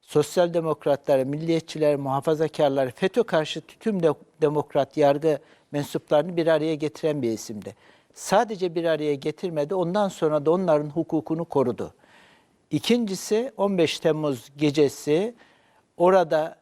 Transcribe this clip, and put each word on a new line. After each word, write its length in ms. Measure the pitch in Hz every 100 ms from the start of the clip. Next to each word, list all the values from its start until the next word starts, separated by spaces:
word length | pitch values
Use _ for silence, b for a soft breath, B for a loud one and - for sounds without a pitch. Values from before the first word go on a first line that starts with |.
sosyal 520 | _ 151 143 - 175
demokratları, 720 | 170 160 151 - 139 - 139 131
milliyetçiler, 680 | 147 165 165 160 160 151 143
muhafazakarlar, 960 | 139 135 139 156 156 - 151 139 131
fetö 320 | - 190 240
karşıtı 560 | 226 170 151 - - -
tüm 240 | - 202
de-, 100 | 165 143 _ _
demokrat 560 | 151 147 - 147 131 -
yargı 420 | 143 143 156 143 b b b
mensuplarını 680 | 143 139 160 _ 151 160 170
bir 100 | 165
araya 280 | 160 156 156
getiren 460 | 151 - 160 147
bir 100 | 120
isimdi. 440 | 113 - 107 95 - b b b
Sadece 600 | - - 196 226 208 180 170
bir 80 |
araya 320 | 165 156 151 143
getirmedi, 600 | 147 151 185 156 147 190
ondan 320 | 170 190 196
sonra 380 | - 160 151 143
da 60 |
onların 380 | 175 185 151 151
hukukunu 560 | 147 160 156 147 160 170
korudu. 480 | 143 123 104 92 _ b b b b b b _
İkincisi, 800 | 151 - 240 226 190 - 214 247 -
on 200 | 196 190
beş 220 | 160 -
Temmuz 520 | 170 156 151 127 - 139
gecesi 800 | 151 143 143 - - 151 208 233 b b b b b -
orada 580 | 175 190 170 156 160 -